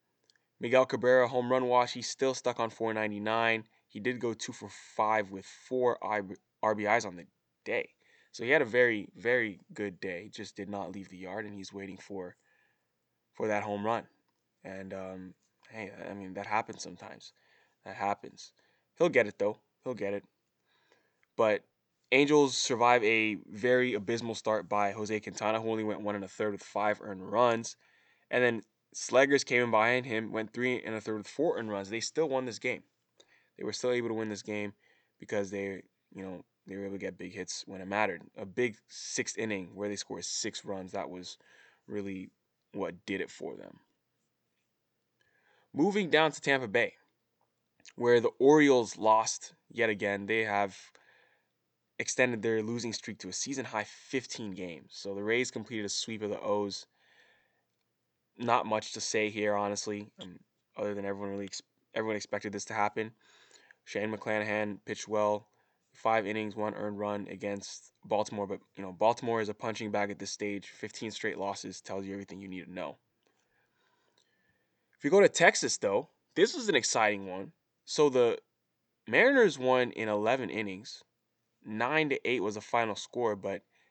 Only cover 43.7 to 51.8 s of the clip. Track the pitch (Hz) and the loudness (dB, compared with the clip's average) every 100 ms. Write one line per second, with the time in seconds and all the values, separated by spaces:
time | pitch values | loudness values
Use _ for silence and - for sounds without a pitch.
43.7 | 50 _ _ _ _ _ _ _ _ _ | -20 _ _ _ _ _ _ _ _ _
44.7 | _ _ _ _ _ _ _ _ _ _ | _ _ _ _ _ _ _ _ _ _
45.7 | - 180 202 175 151 160 - - 135 120 | 2 2 4 4 4 4 2 0 0 2
46.7 | 113 104 - _ _ _ _ _ _ _ | 2 0 -2 _ _ _ _ _ _ _
47.7 | _ - - 120 120 113 - 135 156 143 | _ -18 -2 4 6 6 6 8 10 10
48.7 | 127 107 - 107 110 110 - - - _ | 6 4 0 4 4 4 -4 -8 -20 _
49.7 | 113 113 104 101 101 101 110 110 101 101 | 0 0 2 0 0 0 0 2 2 0
50.7 | 95 - - _ _ _ _ _ _ _ | -2 -20 -20 _ _ _ _ _ _ _
51.7 | _ | _